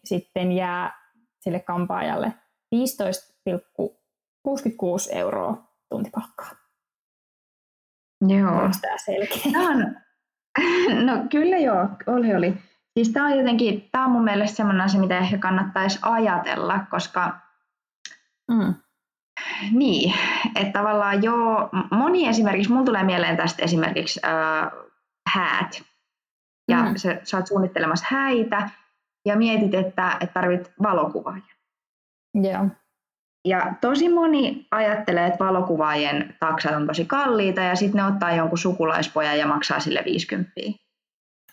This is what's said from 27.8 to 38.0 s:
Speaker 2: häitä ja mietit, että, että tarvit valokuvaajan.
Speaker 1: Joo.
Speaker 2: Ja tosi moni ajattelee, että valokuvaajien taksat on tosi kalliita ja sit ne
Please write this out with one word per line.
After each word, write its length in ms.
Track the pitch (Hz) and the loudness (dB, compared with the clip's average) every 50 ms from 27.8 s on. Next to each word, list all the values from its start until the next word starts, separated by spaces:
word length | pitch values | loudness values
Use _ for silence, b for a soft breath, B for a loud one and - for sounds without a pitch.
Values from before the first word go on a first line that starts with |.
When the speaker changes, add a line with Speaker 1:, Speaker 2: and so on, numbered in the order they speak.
| 170 156 165 170 - - | -2 0 -2 -2 -2 -2
Speaker 2:
häitä 600 | 262 269 269 269 254 233 220 226 214 202 208 208 - - _ _ _ _ _ _ _ _ - | -2 -2 0 0 0 0 0 0 -2 -2 -4 -4 -10 -16 _ _ _ _ _ _ _ _ -2
ja 100 | 202 208 | 0 2
mietit, 380 | 214 226 226 220 208 214 190 202 | 2 2 2 2 2 2 2 2
että, 440 | 185 190 185 - - 185 180 - - | 0 0 -2 -2 -2 -2 -2 -2 -4
että 120 | 180 175 - | -6 -4 -4
tarvit 380 | 185 180 180 180 180 180 - _ - 196 | -2 0 0 0 0 -2 -6 _ -2 0
valokuvaajan. 600 | 208 185 170 151 151 - - - - 196 190 - _ _ _ _ _ _ _ _ _ _ _ _ _ _ _ _ _ - | 2 2 2 0 0 -4 -6 -8 -8 -10 -12 -14 _ _ _ _ _ _ _ _ _ _ _ _ _ _ _ _ _ 0
Speaker 1:
Joo. 320 | 208 190 196 185 185 196 190 - - _ _ _ _ _ _ _ _ _ _ _ _ - | 0 0 0 0 0 0 -2 -2 -6 _ _ _ _ _ _ _ _ _ _ _ _ -2
Speaker 2:
Ja 260 | 185 185 180 - 185 185 - | 0 0 0 0 -2 -2 -2
tosi 280 | - 240 277 285 330 349 | 0 0 2 2 4 4
moni 580 | 339 339 330 330 311 285 262 - - - - _ | 4 4 4 4 4 2 2 0 -2 -6 -6 _
ajattelee, 560 | - 220 220 208 208 214 214 - 175 175 175 | -2 0 2 0 0 0 0 0 2 2 2
että 180 | 175 175 - 190 | 2 2 0 0
valokuvaajien 880 | 190 190 180 185 185 170 156 151 151 151 147 147 143 147 147 147 - - _ | 2 2 2 2 0 0 0 0 0 0 0 0 0 0 -2 -4 -6 -6 _
taksat 360 | 165 160 156 156 - 151 151 | -2 -2 -2 0 -2 -2 0
on 120 | 151 147 | 0 -2
tosi 180 | 151 156 170 160 | -2 -2 -2 -2
kalliita 560 | 160 269 277 285 262 233 214 196 190 185 190 | 0 0 0 2 2 2 2 2 0 0 0
ja 140 | 185 180 180 | 0 0 0
sit 180 | 180 202 196 208 | 0 0 0 2
ne 120 | 202 | 2